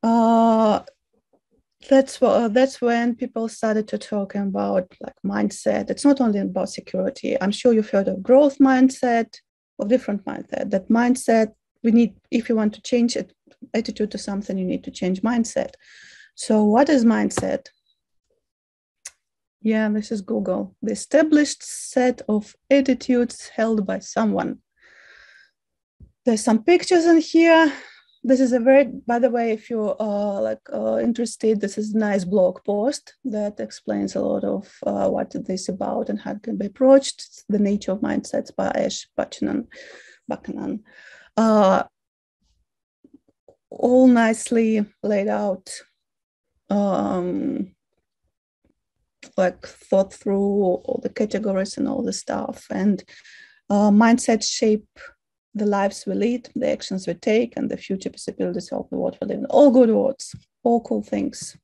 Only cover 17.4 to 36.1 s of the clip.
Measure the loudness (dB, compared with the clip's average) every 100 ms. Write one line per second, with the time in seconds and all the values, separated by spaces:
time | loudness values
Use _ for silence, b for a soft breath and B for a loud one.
17.4 | -4 -6 -8 _ _ _ _ _ _ _
18.4 | _ _ _ _ _ _ -20 _ _ _
19.4 | _ _ -2 0 0 -2 -4 -8 -4 -4
20.4 | -2 -4 -6 _ -8 -8 0 2 4 2
21.4 | 2 -4 -12 -14 -6 0 0 -2 -2 -4
22.4 | -4 _ _ 2 2 -2 0 0 0 -6
23.4 | -14 -4 -2 -2 -2 -6 -6 -2 -2 -2
24.4 | -4 -8 _ _ b b b b b b
25.4 | b b _ _ _ _ -20 _ -2 0
26.4 | 2 2 4 2 4 2 6 4 4 4
27.4 | 6 6 4 0 B B B _ 0 2
28.4 | 4 2 6 6 4 -2 -4 0 2 0
29.4 | -2 -4 -6 -4 -4 -4 -4 -4 -4 -4
30.4 | -4 -6 -8 -6 -2 0 -2 -2 -4 -2
31.4 | 0 0 -2 -6 -4 -2 0 0 0 2
32.4 | 2 0 -4 -2 -2 -4 -12 _ -8 -4
33.4 | -6 -6 -12 -12 -6 -4 -4 -4 -2 -2
34.4 | -2 -6 -8 -10 -6 -2 -2 -2 -6 -8
35.4 | -8 -8 -6 -8 -6 -6 -6